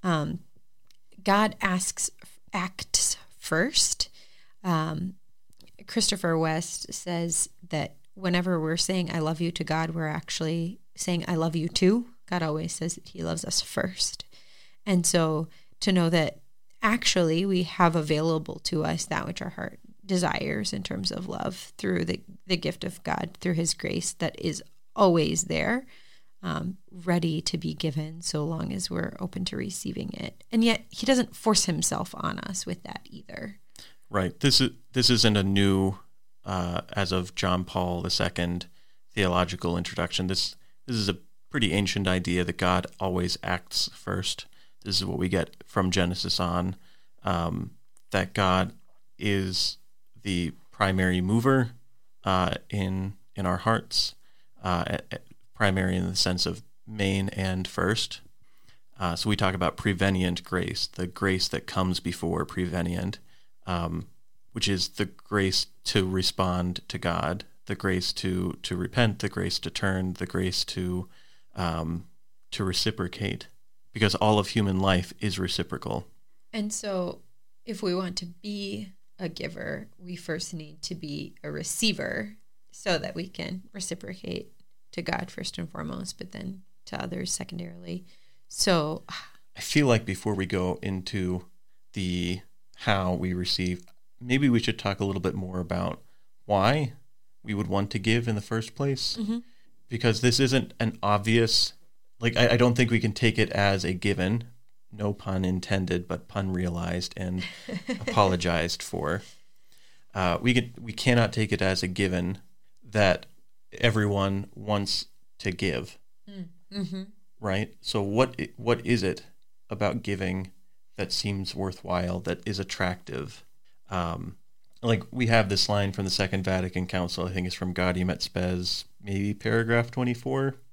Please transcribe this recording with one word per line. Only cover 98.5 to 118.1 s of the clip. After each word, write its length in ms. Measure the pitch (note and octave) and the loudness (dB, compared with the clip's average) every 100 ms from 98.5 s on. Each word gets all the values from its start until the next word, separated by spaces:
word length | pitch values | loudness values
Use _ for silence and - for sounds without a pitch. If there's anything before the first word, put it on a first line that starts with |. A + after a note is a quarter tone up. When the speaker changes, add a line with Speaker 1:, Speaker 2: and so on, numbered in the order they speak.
| A2+ A2 | -4 -4
Speaker 2:
place, 440 | - C#3 C3+ - - | -4 -2 -2 -2 -4
Speaker 1:
Mm-hmm. 200 | G#3+ A#3 - - - - - | -2 -4 -6 -18 -20 -20 -8
Speaker 2:
because 320 | A#2 A#2+ A2 | 2 4 4
this 180 | B2 A#2 | 4 4
isn't 340 | C3+ C3 - - | 4 4 0 -2
an 180 | A2+ - | -2 0
obvious, 720 | G2+ G#2 G#2 A2+ A#2 - - - - - - - | 2 2 6 4 6 4 2 -2 -20 -20 -20 -2
like, 160 | A#2 - | 0 6
I, 140 | A#2+ | 6
I 60 | A#2+ | 8
don't 180 | B2 A#2+ | 6 6
think 140 | A#2+ | 4
we 120 | A2+ | 4
can 100 | A2+ | 2
take 260 | G2 A#2 A2 | 2 2 4
it 120 | G#2+ | 2
as 340 | - G2+ G2 | 4 4 4
a 80 | F2 | 0
given, 540 | F2+ G2+ F#2 F#2 A2+ A#2 - - - - | 0 0 2 2 0 -2 -16 -20 -20 -18
no 220 | G#2 G#2 | -4 -2
pun 320 | G2+ - F#2+ F#2 | -2 -2 0 2
intended, 600 | F#2 - G2 F#2 F2+ F2 | 0 0 0 2 -2 -2
but 200 | F2+ - | -8 -4
pun 240 | G#2 F#2+ | -4 -2
realized 600 | F#2 F2+ E2+ F2 F2 - - | 0 0 -2 -2 -2 -4 -6
and 280 | F#2+ - F3+ - - | -4 -4 -6 -10 -10
Speaker 1:
<laughs> 160 | - - B3 - | -10 -6 -6 -2
Speaker 2:
apologized 760 | A3 G2 F2+ F2 E2+ E2+ - | 4 6 4 2 2 0 -2
for. 400 | - - D2 F2+ - - - - - - - - - G2+ | -6 -4 -2 -2 -4 -18 -20 -20 -20 -20 -20 -20 -10 -2
Uh, 220 | F2+ E2+ | 0 2
we 120 | A#2+ | 2
can, 200 | B2 B2 - | 2 0 -8
we 120 | A#2 | -12
cannot 380 | G#2+ - A#2+ A2+ | -2 4 6 4
take 200 | - G#2+ | 2 0
it 100 | - | 2
as 220 | F#2+ F#2 | 2 2
a 40 | F#2+ | 0
given 520 | F2+ G2 F#2 F2+ F#2+ - - - - | 2 2 2 0 -4 -10 -20 -20 -20
that 420 | - G#2+ G2+ F2 - - - - - | -4 4 4 4 -2 -20 -20 -20 -16
everyone 720 | - A#2+ A2 G#2 G2+ G2 G2 G2 - | 2 4 4 2 2 2 0 -6 -10
wants 500 | G2+ G#2 G2 - - - - - | -2 0 0 -2 -4 -14 -20 -6
to 120 | G2 | -4
give, 480 | F2+ G2 C2 - - - - - | 0 0 0 -4 -14 -20 -20 -16
Speaker 1:
Mm. 160 | G3 E3+ - - | -14 -14 -14 -12
Mm-hmm. 300 | G3+ F3+ F#3+ F#3+ - - - | -8 -6 -6 -10 -16 -20 -8
Speaker 2:
right? 340 | G#2+ F#2+ G#2+ - | -2 -2 -2 -8
So 200 | - A2+ | -4 -2
what 340 | G2+ | 0